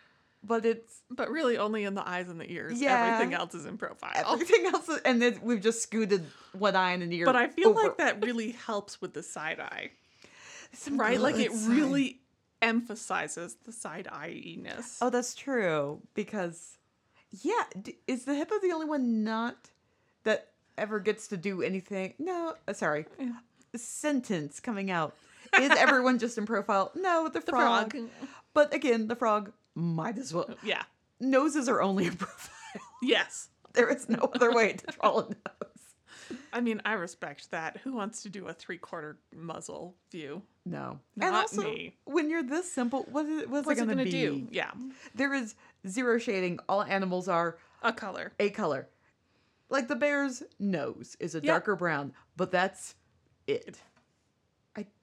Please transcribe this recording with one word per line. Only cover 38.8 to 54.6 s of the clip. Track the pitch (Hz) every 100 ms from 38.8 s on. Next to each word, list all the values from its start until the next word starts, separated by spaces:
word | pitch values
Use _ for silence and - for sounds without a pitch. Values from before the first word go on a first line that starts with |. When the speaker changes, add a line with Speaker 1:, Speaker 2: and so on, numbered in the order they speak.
| - 170 151 - _ 160
Speaker 2:
muzzle | 165 170 - 151 170 - _
view? | 175 139 160 - _ -
Speaker 1:
No. | 143 131 139 - -
Speaker 2:
Not | 349
Speaker 1:
And | 392
also, | 440 415
Speaker 2:
me. | 370 - 170 - -
Speaker 1:
when | 302 302
you're | 330
this | 254 302 370
simple, | - 240 262 -
what | 277 302
is, | 311 -
what's | 277 285
Speaker 2:
What's | 285
Speaker 1:
it |
Speaker 2:
it | 226
Speaker 1:
gonna | 262
Speaker 2:
gonna | 262
Speaker 1:
be? |
Speaker 2:
do? | 269 214 143 233
Yeah. | 214 - - 262 - -
Speaker 1:
There | 214 277
is | 277 220 - - _ 190
zero | 196 247 233
shading. | 233 196 180 175 -
All | 196
animals | 202 196 185 180 180
are | 170 170 165 - _
Speaker 2:
A | 226
color. | 233 214 185 - -
Speaker 1:
a | 202
color. | 202 180 135 127 _ _ _ _ _ _ _ _
Like, | 269 240
the | 254
bear's | 294 285 277 247 - -
nose | 202 175 131 - - -
is | 170
a | 160
Speaker 2:
Yep. | -
Speaker 1:
darker | 165 - 190
brown, | 175 147 143 - _ -
but | 180
that's | 180 190 - - - _ _ _ _ -
it. | 143 -
Speaker 2:
It | - - _ _ _ _ _ _ _